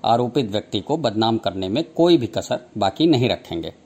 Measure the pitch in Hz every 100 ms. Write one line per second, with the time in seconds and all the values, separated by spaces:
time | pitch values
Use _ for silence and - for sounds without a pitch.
0 | - 120 123 135 117 104 - 107 - 156
1 | 131 104 113 113 98 95 92 113 165 -
2 | 170 165 113 - - 123 - 110 98 -
3 | 160 143 120 92 - 85 80 -